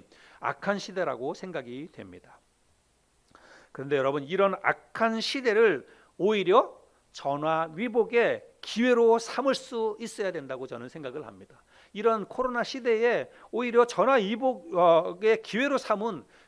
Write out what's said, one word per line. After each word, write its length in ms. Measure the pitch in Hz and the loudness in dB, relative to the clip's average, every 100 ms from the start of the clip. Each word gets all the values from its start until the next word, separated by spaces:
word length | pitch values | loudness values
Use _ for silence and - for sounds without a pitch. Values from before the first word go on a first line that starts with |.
| - _ - - | -12 _ -20 -10
악한 380 | 117 - 190 202 | -6 -6 -4 -4
시대라고 560 | - 185 160 120 135 | -4 -6 -4 -4 -6
생각이 560 | 180 190 160 120 127 160 | -8 -10 -12 -10 -12 -14
됩니다. 480 | - 98 90 _ - _ _ _ _ _ _ _ _ _ _ - - _ | -16 -20 -20 _ -20 _ _ _ _ _ _ _ _ _ _ -20 -20 _
그런데 240 | - 135 143 | -12 -2 0
여러분, 260 | 135 147 | 0 -2
이런 300 | 135 185 196 185 | -2 2 2 2
악한 580 | - - _ - 226 226 | -2 -2 _ -2 -2 -2
시대를 680 | - 277 247 208 226 139 - - _ - | -4 -4 0 4 4 2 -4 -20 _ -2
오히려 580 | 185 214 175 220 - - _ _ _ | 0 2 4 4 4 -2 _ _ _
전화위복의 1300 | - 139 143 156 160 165 156 240 226 208 233 196 110 - _ | -10 -6 -4 -2 -2 -4 -6 -4 -2 0 2 2 0 -8 _
기회로 580 | - 214 254 233 233 226 | -10 -2 2 4 6 4
삼을 360 | - - 269 | 0 -4 -2
수 420 | 247 - 240 220 214 | -2 -4 -6 -4 -6
있어야 320 | 226 - 196 | -10 -6 -6
된다고 340 | 170 135 131 131 | -6 -8 -10 -10
저는 220 | 120 123 | -12 -14
생각을 380 | 165 139 135 113 | -12 -12 -10 -14
합니다. 360 | 95 98 _ _ _ _ | -18 -20 _ _ _ _
이런 340 | 196 226 220 185 | -2 0 0 -2
코로나 360 | - 262 247 | -4 -4 -2
시대에 680 | 214 262 233 220 240 190 123 - - | -4 -4 0 2 2 2 -2 -12 -10
오히려 360 | 214 247 233 233 | -4 0 4 4
전화위복의 1600 | - 220 269 196 226 262 220 - 175 175 165 180 175 214 220 | 4 4 4 2 0 -2 -2 -4 4 6 6 4 -2 0 0
기회로 360 | - 208 277 269 | 0 -2 0 0
삼은 460 | - 208 226 165 - _ | -2 -2 -2 -6 -12 _